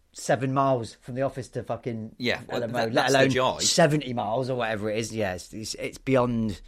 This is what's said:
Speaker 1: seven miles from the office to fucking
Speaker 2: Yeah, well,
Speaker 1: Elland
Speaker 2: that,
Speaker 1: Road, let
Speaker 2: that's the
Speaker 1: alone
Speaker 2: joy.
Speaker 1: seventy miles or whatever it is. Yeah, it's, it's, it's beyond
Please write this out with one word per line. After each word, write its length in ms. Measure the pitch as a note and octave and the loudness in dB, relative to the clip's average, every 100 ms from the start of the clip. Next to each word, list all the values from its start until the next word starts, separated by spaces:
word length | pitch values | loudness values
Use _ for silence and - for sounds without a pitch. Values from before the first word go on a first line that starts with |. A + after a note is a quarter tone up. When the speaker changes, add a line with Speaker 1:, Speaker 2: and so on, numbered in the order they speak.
| _ | _
Speaker 1:
seven 420 | - - C3+ C3+ | -8 0 0 2
miles 440 | C3+ C3+ C3 A2 - | 2 2 2 -2 -12
from 120 | - B2 | -10 -4
the 60 | |
office 280 | C3+ C3+ A#2 | -4 -4 -8
to 120 | B2 | -8
fucking 520 | A2 A2+ B2+ A2+ A2 - | -6 -6 -6 -6 -8 -4
Speaker 2:
Yeah, 240 | A#2+ G2+ A#2 | -2 -2 -4
well, 140 | A#2+ | -4
Speaker 1:
Elland 120 | A2+ | -2
Speaker 2:
that, 120 | A#2+ A#2 | -2 0
Speaker 1:
Road, 80 | |
let 0 | |
Speaker 2:
that's 200 | C3+ C3 | 2 4
the 60 | C3+ | 6
Speaker 1:
alone 100 | C3+ | 4
Speaker 2:
joy. 280 | B2+ B2+ D#2 | 4 2 2
Speaker 1:
seventy 520 | - - D#3+ D3+ B2+ | 2 4 4 4 0
miles 360 | A#2+ G#2 A#2+ B2+ | -4 -2 -2 -2
or 60 | B2 | -2
whatever 320 | A2 A2 G#2+ | -2 -2 -2
it 80 | G#2+ | -2
is. 160 | A2 A2 | -4 -2
Yeah, 200 | G2 F2+ | -4 -4
it's, 180 | - | -10
it's, 220 | A2 G#2+ - | -12 -10 -8
it's 220 | C3 - | -8 -6
beyond 600 | - C3 B2 A#2 A2 F2+ | 2 4 4 0 -2 -4